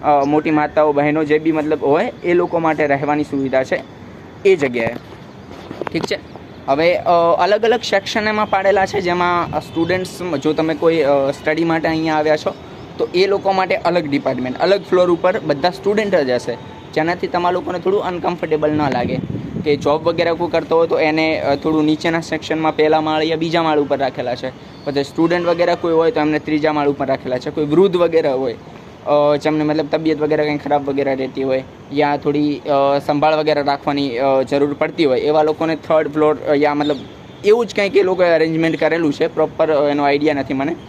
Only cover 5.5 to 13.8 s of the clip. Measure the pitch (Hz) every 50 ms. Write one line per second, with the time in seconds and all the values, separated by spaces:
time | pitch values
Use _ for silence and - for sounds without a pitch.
5.5 | - - - - - - - - - 160 - - - - - - - - - -
6.5 | - - - - 135 143 160 175 175 - - - 175 170 170 170 170 - 170 185
7.5 | 208 214 220 226 240 240 - - - 196 196 - - 226 208 214 214 208 214 208
8.5 | 214 196 190 196 202 196 190 190 - 202 185 175 175 180 175 175 175 175 165 -
9.5 | - 151 151 - - 160 165 165 180 185 185 180 - - 180 180 160 139 - 156
10.5 | 156 156 160 160 165 151 170 165 165 165 147 135 143 139 139 135 139 - - 156
11.5 | 156 160 170 165 165 165 160 165 160 160 160 160 156 156 151 156 151 156 - 196
12.5 | 185 - - - - - - - - - - - - 175 190 196 202 190 - 196
13.5 | 196 190 185 175 190 -